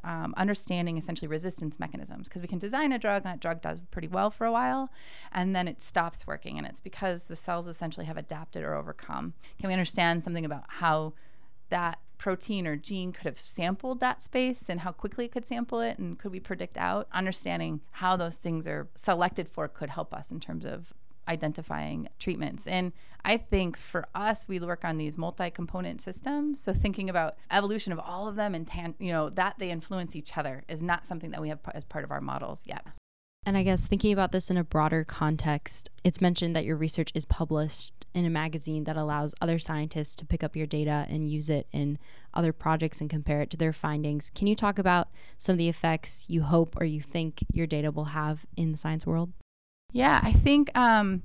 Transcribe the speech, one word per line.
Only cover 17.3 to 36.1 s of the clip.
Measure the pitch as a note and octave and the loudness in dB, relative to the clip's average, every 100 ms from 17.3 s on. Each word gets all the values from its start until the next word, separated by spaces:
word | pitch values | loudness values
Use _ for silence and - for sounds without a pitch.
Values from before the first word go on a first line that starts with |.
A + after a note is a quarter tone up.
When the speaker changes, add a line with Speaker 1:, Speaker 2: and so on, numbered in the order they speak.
| F#3 F3+ E3+ E3 D3+ - | -2 -2 -2 -2 -4 -6
Speaker 1:
how | - F#3 F#3 | -2 2 2
those | E3+ - | 2 -2
things | E3+ D#3+ E3 | -2 -2 -2
are | D3+ C#3+ | -4 -6
selected | - - F3 F3+ - E3 | -2 2 4 4 2 -4
for | - D3+ | -4 -4
could | - C#3+ | -4 -6
help | C#3 D#3 | -4 -6
us | D#3+ - | -6 -6
in | D#3 | -8
terms | - D#3+ | -6 -6
of | B2 - E3+ - - - - | -6 -8 -8 -10 -10 -8 -4
identifying | E3 D3+ D3+ - D2+ - D#3 - - | -2 -2 -4 -4 -4 -4 -4 -6 -6
treatments. | - F3 D3 - - | -4 -2 -4 -6 -2
And | F3+ F3+ - - - | -2 -2 -6 -10 -4
I | - A3+ | 2 2
think | - G3 F3+ D#3+ | 4 2 2 -4
for | - F3 - | -4 -4 -4
us, | F#3 G#3 G#3 - | -2 0 -2 -4
we | F#3 | -4
work | E3+ E3+ | -4 -2
on | E3+ D#3+ | -2 -2
these | D3+ D3+ | -2 -4
multi-component | E3 - F3 - E3+ F#3 F3 E3 | -4 -2 -4 -4 -6 -4 -4 -6
systems. | - F#3 C4+ D4 D4+ C#4+ | -8 -6 -2 0 0 -2
So | - | 0
thinking | - G3+ G3+ F#3+ | 2 2 2 0
about | F3 D#3+ - - | 2 0 -2 0
evolution | G3 G3+ G#3+ G3 | 2 4 0 -2
of | D#3+ | -2
all | D#3 F3+ G#3+ | -4 -6 -4
of | |
them | G3+ G#3 E3+ | -2 0 -2
and | D#3+ | -4
tan-, | F3 E3+ - | -4 -4 -4
you | F3+ | 0
know, | E3 D3+ | 2 2
that | - F#3+ - | 2 0 0
they | F#3 | -4
influence | E3 - F#3+ E3+ D3+ | -4 -4 -4 -4 -6
each | - D#3+ | -6 -4
other | C#3+ C3 - | -4 -6 -6
is | D#3+ | -4
not | F3 E3+ - | 0 0 0
something | E3+ D#3+ | -6 -6
that | D3+ | -4
we | D#3 | -4
have | D3+ | -4
p-, | - | -6
as | D#3 | -8
part | - D3+ | -6 -6
of | C#3 | -4
our | C#3 | -4
models | C#3 C3+ - - - | -2 -4 -4 -8 -8
yet. | - - - - _ _ _ G3+ | -8 -10 -12 -16 _ _ _ 2
Speaker 2:
And | G3 | 4
I | |
guess | F#3+ F3+ - | 6 4 4
thinking | F#3+ G#3+ | 4 6
about | G3 F3+ | 6 4
this | F#3 - | 2 2
in | F3+ | 2
a | |
broader | E3 D#3+ D#3 D#3+ | 4 4 4 4
context, | D#3 - D3+ D#3 D3+ D3 - - - - | 0 0 2 4 2 0 -2 -6 -6 0
it's | F#3 | 2